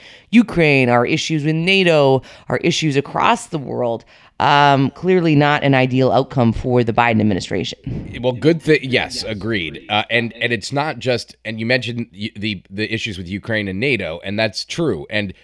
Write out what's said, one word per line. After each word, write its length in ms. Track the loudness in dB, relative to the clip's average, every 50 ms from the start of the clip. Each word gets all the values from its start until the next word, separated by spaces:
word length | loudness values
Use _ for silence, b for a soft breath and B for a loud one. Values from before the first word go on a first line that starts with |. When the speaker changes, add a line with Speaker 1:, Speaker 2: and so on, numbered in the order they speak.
| B B B B B B
Speaker 1:
Ukraine, 580 | 4 4 4 4 2 2 4 4 4 4 4 4
our 160 | 4 2 2
issues 400 | 2 0 -2 -2 -2 -4 -2 -2
with 120 | -2 -2
nato, 680 | 0 0 2 2 4 4 4 4 4 6 4 4 2 B B B B B B
our 100 | -6 -2
issues 380 | 0 -2 -2 0 -2 0 0
across 520 | 0 -2 -2 -4 -2 0 0 0 0 -4 -10
the 100 | -10 -10
world, 480 | -8 -8 -6 -4 -2 -2 -4 -4 -8 b b b b b b _
um, 500 | 0 2 4 6 6 6 4 4 2 0 -2
clearly 420 | -4 0 2 2 2 4 4 4
not 280 | 4 4 4 2 0 2
an 120 | 2 2
ideal 360 | 2 2 2 2 2 2 4
outcome 420 | 4 2 0 0 0 2 2 2 2
for 300 | 0 -2 0 2 2 2
the 120 | 2 2
Biden 260 | 2 2 4 4 2
administration. 960 | 2 2 0 0 -4 -4 -4 -4 -4 -6 -8 _ _ -10 -10 -10 -10 -10 -12 -4 -2
Speaker 2:
Well, 100 | -2 -2
good 300 | 2 2 2 2 2 2
thi-, 180 | 2 2 2 2
yes, 400 | 0 0 0 -2 -2 -6 -8 -8
agreed. 600 | -8 -8 -6 -4 -4 -2 -2 -4 -6 -8 -12 -8 -2
Uh, 140 | -2 -2 -2 0
and, 240 | -2 -2 -2 -2 -6
and 180 | -6 -4 -4
it's 220 | -4 -4 -6 -6 -4
not 260 | -4 -4 -4 -6 -6
just, 380 | -4 -2 -2 -2 -4 _ -20 _ _
and 160 | -12 -8 -6
you 60 | -2
mentioned 420 | -2 -2 -2 -2 -4 -6 -6 -8 -8 -10
y-, 180 | -10 -10 -10 _
the, 280 | -6 -6 -4 -4 -6 _ _
the 200 | -6 -6 -4 -4
issues 280 | -4 -6 -6 -6 -8 -8
with 100 | -8 -8
Ukraine 400 | -8 -8 -6 -4 -4 -4 -4 -4
and 100 | -4 -4
nato, 400 | -2 -2 -2 -2 -2 -6 -8 -10 -10
and 140 | -8 -4 -2
that's 260 | -2 -2 -4 -8 -12
true. 420 | _ -6 -4 -2 -2 -2 -4 -6 -6
And 240 | -4 -4 -4 -4 -8 b